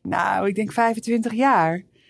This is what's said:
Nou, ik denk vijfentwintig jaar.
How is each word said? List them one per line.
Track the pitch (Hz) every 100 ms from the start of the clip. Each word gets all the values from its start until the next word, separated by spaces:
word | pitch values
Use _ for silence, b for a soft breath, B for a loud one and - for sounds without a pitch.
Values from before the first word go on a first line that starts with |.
Nou, | - 175 190 190 196
ik |
denk | 208 208
vijfentwintig | - 226 220 226 233 233
jaar. | 226 269 220 160 175 - b